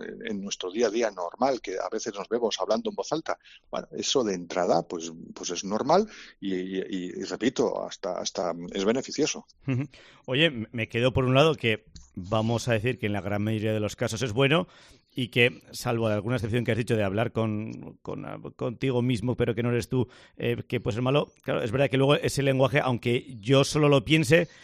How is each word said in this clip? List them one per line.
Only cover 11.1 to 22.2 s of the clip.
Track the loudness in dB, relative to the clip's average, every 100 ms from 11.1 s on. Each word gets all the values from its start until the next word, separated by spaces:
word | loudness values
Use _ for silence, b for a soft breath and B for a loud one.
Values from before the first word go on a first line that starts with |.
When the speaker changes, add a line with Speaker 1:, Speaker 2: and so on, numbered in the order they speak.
Speaker 2:
por | 2 4
un |
lado | 6 6 4
que | 0 -2 -4 -20 -16 -12
vamos | -2 0 2 0 0
a |
decir | 0 0 -2
que | -2
en |
la | -2
gran | -2 -2
mayoría | -2 -2 0
de | 0
los | -2
casos | -4 -4 -2
es | -2
bueno | 2 4 2 0 B B B _
y | -8 -2
que, | 4 4 4 -10
salvo | -8 -4 0 0
de |
alguna | 0 0 -2
excepción | 0 0
que | 0
has | 0
dicho | 0 0
de |
hablar | 2 0 -2
con, | -2 -2 -2 -6 -10 -14 -14
con, | -10 -10
ah, | -10 -12 -14 -8
contigo | -8 -4 -2 0
mismo, | 2 0 0 0
pero | 0
que | 0
no | 0
eres | 0 0
tú, | 0 -2 B B -4
eh, | -2 -2 -2
que | -4
puede | -2
ser | 0
malo, | 2 2 0 _
claro, | -4 -2
es | 0
verdad | 0 2
que | 4
luego | 4
ese | 4